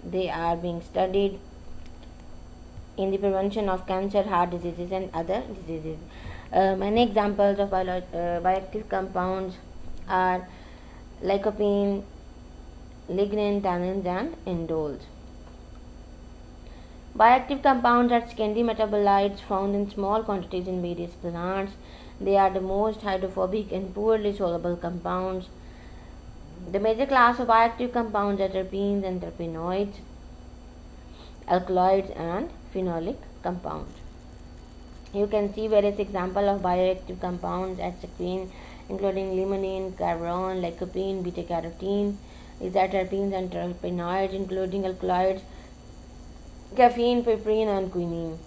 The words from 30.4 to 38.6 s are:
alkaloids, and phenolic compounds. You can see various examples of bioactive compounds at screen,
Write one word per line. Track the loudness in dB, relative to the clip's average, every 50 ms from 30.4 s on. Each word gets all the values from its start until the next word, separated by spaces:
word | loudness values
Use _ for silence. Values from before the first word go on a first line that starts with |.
| -16 -18 -16 -16 -18 -16 -18 -16 -16 -16 -16 -16 -16 -16 -16 -16 -16 -16 -16 -14 0 2
alkaloids, | 2 2 2 2 4 6 6 6 6 4 2 -2
and | -6 -6 -4 -2 -2 -2 -4 -4 -8 -14 -16 -6 -4
phenolic | -2 -2 0 -2 -2 -2 -4 -6 -6 -10 -16 -16 -6 -6
compounds. | -4 -4 -4 -6 -6 -6 -6 -8 -10 -12 -14 -16 -16 -16 -16 -18 -18 -18 -16 -16 -16 -16 -16 -16 -16 -18 -18 -16 -16 -16 -16 -16 -6 0
You | 0 0
can | 2 2 0 0 0 -2
see | -2 0
various | 6 6 6 6 6 2 0
examples | -4 -2 -2 -2 -2 0 0 2 4
of | 4 2 2
bioactive | 2 2 4 4 4 4 2 0 -4 -10 -8 -6
compounds | -4 -4 -4 -4 -4 -2 -2 -2 -2 -4 -4 -4
at | -4 -6 -6 -8
screen, | -12 -14 -8 -6 -4 -2 -2 -4 -6 -8 -12 -16